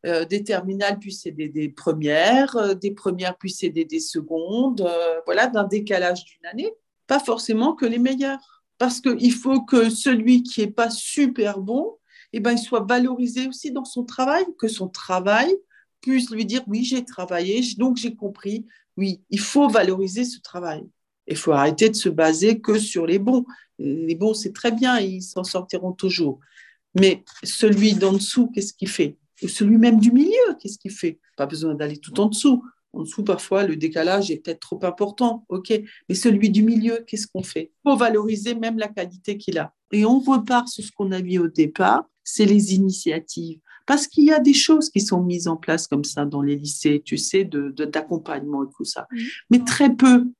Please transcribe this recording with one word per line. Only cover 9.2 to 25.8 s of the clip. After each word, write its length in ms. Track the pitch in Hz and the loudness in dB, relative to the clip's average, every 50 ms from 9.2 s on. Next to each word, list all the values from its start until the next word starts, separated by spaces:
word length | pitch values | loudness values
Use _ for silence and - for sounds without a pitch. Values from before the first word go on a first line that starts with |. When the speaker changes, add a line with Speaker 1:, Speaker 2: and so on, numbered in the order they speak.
| - 247 240 | 4 2 2
Speaker 1:
faut 280 | - - 262 269 262 | 2 0 0 0 0
que 300 | 254 - - 247 226 226 | 0 4 4 4 4 4
celui 520 | 226 - - 277 254 226 220 233 254 247 240 | 0 -2 0 0 0 2 4 4 4 4 4
qui 180 | - - - | 0 -4 -4
est 120 | 214 208 - | -4 -2 0
pas 180 | - 233 226 | 0 0 0
super 680 | 226 - - - - - 285 254 - - 214 208 202 196 | -2 -8 -10 -8 -2 0 0 0 2 0 -2 -2 -2 -6
bon, 380 | 190 196 233 262 320 440 453 _ _ _ _ _ - _ - | -6 -4 -4 -2 -4 -4 -8 _ _ _ _ _ -20 _ -10
eh 80 | 226 | -4
ben, 120 | 202 240 240 | -2 0 0
il 60 | 233 | -2
soit 260 | - - 254 226 202 196 | -2 -2 -2 -2 0 0
valorisé 580 | 247 247 247 254 254 240 247 240 240 254 254 | 2 2 2 0 0 -2 -4 -4 -4 -4 -6
aussi 240 | 269 254 - - 311 | -6 -8 -10 -10 -8
dans 140 | 247 277 254 | -8 -8 -10
son 180 | - - 247 240 | -8 -8 -10 -10
travail, 420 | 240 - - 254 262 294 349 381 359 349 _ | -10 -6 -4 -2 0 0 0 -2 -2 -6 _
que 80 | - | -6
son 220 | 220 220 - 190 185 | -6 -4 -4 -10 -10
travail 680 | _ - - - 185 185 180 196 208 220 262 330 381 392 _ _ _ _ _ _ _ _ | _ -14 -8 -4 -4 -2 2 2 2 2 4 2 0 -2 _ _ _ _ _ _ _ _
puisse 300 | - 254 262 262 247 254 | -4 0 0 0 0 -2
lui 160 | 226 214 226 | -4 -6 -4
dire, « 180 | 190 214 254 247 | -2 -4 -4 -4
Oui, 160 | 196 202 220 247 | -4 -4 -4 -2
j'ai 220 | - 262 254 247 | -2 -2 -4 -4
travaillé, 580 | - - - 185 180 185 175 170 190 202 240 254 | -6 -10 -12 -8 -6 -4 -4 -2 -2 -2 -2 -2
j-, 140 | 240 208 | -4 -2
donc 200 | 190 240 262 247 | -2 0 0 0
j'ai 200 | 226 226 240 233 | 0 -4 -8 -8
compris. » 500 | - - 196 202 - - 202 208 226 233 _ _ _ _ _ _ | -8 -10 -10 -10 -8 -8 -8 -8 -8 -10 _ _ _ _ _ _
Oui, 260 | - 196 196 185 - _ _ | -4 -4 -4 -4 -6 _ _
il 80 | - 208 | -6 -6
faut 300 | 208 - - 285 285 269 | -4 0 2 2 4 4
valoriser 560 | 208 220 185 185 190 185 196 190 185 220 247 | 4 4 2 2 0 -2 -2 -4 -2 -4 -6
ce 160 | 247 247 247 | -6 -6 -14
travail. 420 | _ - - 180 175 170 156 156 - - _ _ _ _ _ _ _ - | _ -16 -14 -10 -10 -8 -10 -10 -12 -18 _ _ _ _ _ _ _ -10
Il 80 | 160 | -8
faut 160 | 156 - 170 156 | -4 0 0 2
arrêter 360 | 139 139 151 156 156 220 226 | 4 4 2 2 4 2 2
de 60 | 220 | 2
se 140 | 214 - 190 | 2 -2 -2
baser 520 | 160 156 165 156 160 160 185 220 226 226 | 0 2 2 2 2 4 2 2 2 2
que 160 | - - 208 | 0 0 0
sur 300 | 214 214 - - 180 165 | 0 0 -2 -4 -4 -2
les 140 | 165 170 196 | 0 0 0
bons. 240 | 196 233 254 254 247 - - - _ _ _ _ | 2 2 2 0 0 -2 -12 -20 _ _ _ _
Les 380 | - 143 139 160 165 160 165 | -6 -6 -4 -4 -4 -4 -4
bons, 180 | 160 190 220 220 | 0 0 -2 -2
c'est 180 | 220 214 180 202 | -2 -6 -8 -10
très 200 | - - 240 220 | -4 -4 -2 0
bien, 260 | 226 262 254 247 233 | 2 2 2 2 2
ils 240 | 202 190 190 185 185 | 0 -2 -6 -8 -12
s'en 220 | - - 185 180 | -10 -10 -8 -8
sortiront 480 | 180 - 185 180 _ - 185 | -6 -6 -6 -6 _ -8 -6